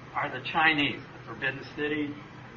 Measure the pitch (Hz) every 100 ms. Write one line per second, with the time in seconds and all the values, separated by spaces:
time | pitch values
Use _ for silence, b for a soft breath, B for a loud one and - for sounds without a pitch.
0 | - 143 143 123 - 170 160 151 143 -
1 | - - - - 139 135 - - 147 151
2 | 147 147 - - -